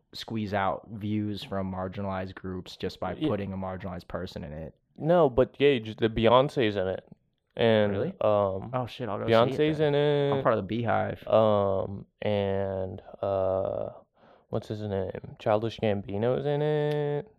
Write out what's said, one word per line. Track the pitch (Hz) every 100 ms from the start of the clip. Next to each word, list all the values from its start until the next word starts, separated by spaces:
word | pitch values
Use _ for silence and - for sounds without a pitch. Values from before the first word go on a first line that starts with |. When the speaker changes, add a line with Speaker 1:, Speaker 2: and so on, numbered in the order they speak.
| _
Speaker 1:
squeeze | - - 113 101 98
out | 95 - -
views | 110 104 107 104 98
from | - 98 95
marginalized | 92 92 95 98 95 95
groups | - 95 92 90 -
just | 95 -
by | 92
Speaker 2:
Yeah. | 92 -
Speaker 1:
putting | 104 98
a | 95
marginalized | 92 92 92 90 -
person | 85 90 85
in | 80
it. | 76 80 - _ -
Speaker 2:
No, | 151 175 143
but | 120 127 -
yeah, | 143 127
just | 110 107
the | 110
Beyonce's | 113 110 123 143 143 110 101
in | 95
it. | 92 - - _ _ _ -
And, | 113 110 104
Speaker 1:
Really? | 101 156 -
Speaker 2:
um, | 107 104 98 95 113
Speaker 1:
Oh, | 127 120
shit, | - 113
I'll | 104
go | 110
see |
it | 113
Speaker 2:
Beyonce's | 120 131 151 151
Speaker 1:
then. | 151
Speaker 2:
in | 143
it. | 147 143 143 139
Speaker 1:
I'm |
part | 131 110
of | 95
the |
Beehive. | 110 113 104 101 - -
Speaker 2:
Um, | 110 110 104 98 95 - 98 - _
and, | 110 104 98 98 98 95 95 98 - -
uh, | 98 98 95 95 98 - - - - _ _ _ _
what's | 113 -
his | 107
name? | 104 98 95 - - -
Childish | 117 107 113 -
Gambino's | 110 101 98 101 120 139 143
in | 147
it. | 151 151 147 147 147 147 -